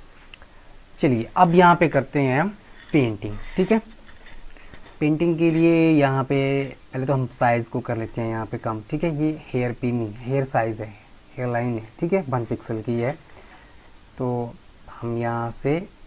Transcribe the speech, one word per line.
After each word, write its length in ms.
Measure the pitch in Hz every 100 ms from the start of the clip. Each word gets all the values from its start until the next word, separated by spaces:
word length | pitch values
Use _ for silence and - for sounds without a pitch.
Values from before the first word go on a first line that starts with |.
| - - - - - - - - - -
चलिए 300 | 156 117 113 -
अब 160 | 180 175
यहाँ 200 | 175 170
पे 120 | 160
करते 320 | 143 135 147
हैं 200 | 135 131
हम 80 | 190 208 - - -
painting। 440 | - 120 104 107 107 - -
ठीक 160 | 185
है, 100 | 220 - - - - - - - - - - - -
Painting 380 | 151 156 170 160
के 140 | 170
लिए 400 | 160 165 165 165
यहाँ 320 | 151 139 135
पे 400 | 131 139 139 139 135 - -
पहले 120 | 135 135
तो 80 |
हम 140 | 135 123
size 380 | - 123 120 117
को 120 | 123
कर 180 | 120 113
लेते 240 | 110 -
हैं 80 | 113
यहाँ 160 | 113 110
पे 120 | 117
कम। 240 | 117 107 107
ठीक 140 | 151
है, 120 | 170 147
ये 160 | 156 156
hair 320 | - 127 123 113
pin, 320 | 123 120 110 104
hair 260 | 123 135 131
size 360 | 127 113 107
है, 120 | 107 - - - - -
हेयर 120 | 123
लाइन 280 | 120 123 113
है। 80 | 110 -
ठीक 140 | 170
है, 120 | 190 135
वन 160 | 123 113
pixel 360 | 117 - 110
की 180 | 107 117
है, 180 | 120 147 - - - - - - - - - -
तो 360 | 127 123 120 - - - - -
हम 220 | 117 117
यहाँ 320 | 117 117 117
से 220 | - 135 160 208 -